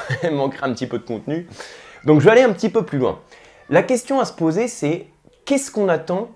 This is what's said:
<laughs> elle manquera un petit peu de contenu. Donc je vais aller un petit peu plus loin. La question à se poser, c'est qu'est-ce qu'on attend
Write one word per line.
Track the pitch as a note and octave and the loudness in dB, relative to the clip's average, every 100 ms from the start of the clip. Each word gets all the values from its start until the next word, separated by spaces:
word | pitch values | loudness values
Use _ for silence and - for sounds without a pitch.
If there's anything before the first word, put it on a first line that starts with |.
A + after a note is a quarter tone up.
| - | -8
<laughs> | C3 | -6
elle | E3+ | -4
manquera | D3 C#3 C3+ C3+ | -2 -4 -4 -6
un | |
petit | A#2 B2 | -6 -6
peu | A#2+ | -8
de | |
contenu. | - A2 - D#3 F3 - - - - - | -8 -10 -6 -8 -8 -16 -20 -20 -20 -6
Donc | - D#3 | 4 6
je | D3+ | 8
vais | |
aller | A3+ | 8
un | B3+ | 6
petit | F#3 A3 | 2 -2
peu | A3+ | -2
plus | F3+ C#3 | -2 -2
loin. | A#2+ - - - - - - | -2 -4 -12 -20 -20 -20 -2
La | D3 | 0
question | F3 B3 - C4+ | 2 -2 0 -2
à | |
se | G3+ | -2
poser, | - D#3+ E3 A#3+ | -2 -2 0 -4
c'est | - D3 E3+ - _ _ _ | -4 -4 -4 -8 _ _ _
qu'est-ce | - C#4 C#4 | -4 -2 -2
qu'on | - G3 | -2 0
attend | D#3+ E3 F3+ A#3 | 0 -2 -6 -6